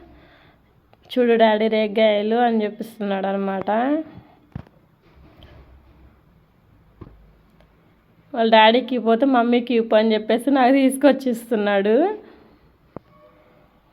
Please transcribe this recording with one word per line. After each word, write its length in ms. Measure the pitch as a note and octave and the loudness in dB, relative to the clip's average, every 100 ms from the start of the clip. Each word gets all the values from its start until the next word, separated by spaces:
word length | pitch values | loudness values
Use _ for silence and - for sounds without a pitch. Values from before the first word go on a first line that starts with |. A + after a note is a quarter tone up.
| - - - _ _ _ _ _ _ _ - | -20 -20 -20 _ _ _ _ _ _ _ -8
"చూడు 260 | B3+ A#3+ A3+ | -2 2 4
డాడీ 320 | A3 G#3+ A3 | 4 2 0
రేగ్గాయలు" 680 | A3 G#3+ G#3 A3 G#3 G#3 A#3 | -2 -2 0 0 0 -2 0
అని 200 | B3 A3+ | 0 0
చూపిస్తున్నాడు 680 | G#3 - A3 - G3+ F#3+ G3 | -4 -8 -14 -10 -6 -4 -4
అనమాట. 440 | G3 G3 F#3+ F#3 G#3+ C4 D4+ D#4 - - _ _ - - _ _ _ _ _ - - - - - - _ _ - _ _ _ _ _ _ _ _ - - - _ _ _ _ _ _ _ _ _ _ _ | -4 -4 -6 -4 -2 -2 -4 -6 -16 -20 _ _ -20 -20 _ _ _ _ _ -20 -20 -20 -20 -20 -20 _ _ -20 _ _ _ _ _ _ _ _ -20 -20 -20 _ _ _ _ _ _ _ _ _ _ _
వాళ్ళ 140 | A#3+ A3+ | -4 2
డాడీకి 420 | A3 G#3+ A#3+ B3 | 4 4 4 -2
ఇవ్వకపోతే 320 | B3 A3 A3+ C#4 | -4 0 0 2
మమ్మీకి 460 | B3+ A#3 B3 A#3+ | 0 0 0 0
ఇవ్వు 220 | A#3 A3+ G#3+ | -2 0 0
అని 160 | A3 | 2
చెప్పేసి 360 | G#3+ G#3+ A#3 C4+ | 0 -2 -4 0
నాకు 220 | C#4 B3 | 2 2
తీసుకొచ్చి 540 | C#4 C4 - D4 C#4 B3+ | 4 2 2 2 2 -2
ఇస్తున్నాడు. 680 | A#3 - A3 G#3 G3+ G#3 A#3 F#4 G#4+ - - _ _ _ _ _ - _ _ - _ _ _ _ _ _ | -6 -4 -4 0 0 2 2 0 -4 -14 -20 _ _ _ _ _ -20 _ _ -20 _ _ _ _ _ _